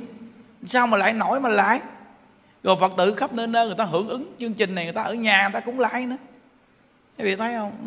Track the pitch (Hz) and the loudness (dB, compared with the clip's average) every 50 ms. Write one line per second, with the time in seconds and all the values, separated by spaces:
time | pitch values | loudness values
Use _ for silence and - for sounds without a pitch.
0 | - - - - - - - - - - - - - - - 247 247 233 220 196 | -4 -14 -18 -20 -20 -20 -20 -20 -20 -20 -20 -18 -6 -2 0 2 2 4 4 4
1 | 190 208 226 220 196 175 240 269 269 233 208 202 196 202 240 294 - - - - | 4 2 2 2 0 0 0 0 2 2 4 4 4 4 2 2 -2 -8 -16 -20
2 | - - - _ _ _ _ _ _ _ _ _ - 190 190 165 185 190 185 190 | -20 -20 -20 _ _ _ _ _ _ _ _ _ 2 2 2 4 2 2 2 2
3 | 180 202 214 - 269 294 254 226 233 233 226 233 233 220 180 170 165 165 156 175 | 2 2 2 0 -2 -4 -4 -4 -4 0 2 2 2 2 0 -2 -2 0 0 -2
4 | 214 233 254 254 302 - - - 240 233 208 202 220 190 190 175 170 170 165 220 | -2 -2 -6 -8 -8 -10 -12 -8 -8 -4 -2 0 0 0 -2 -4 -4 -4 -4 -4
5 | 220 - 214 233 226 214 202 190 196 202 202 233 - 233 247 262 247 - - 247 | -4 -4 -4 -2 2 4 4 4 4 2 0 -4 -6 -4 0 0 0 0 0 -2
6 | 254 247 262 277 - - - - _ _ _ _ _ _ _ _ _ _ _ _ | -4 -6 -6 -8 -10 -14 -20 -20 _ _ _ _ _ _ _ _ _ _ _ _
7 | _ _ _ - 226 196 190 190 220 233 240 226 208 202 214 220 226 | _ _ _ -4 -2 -2 0 0 -2 -2 -2 -4 -6 -6 -8 -10 -8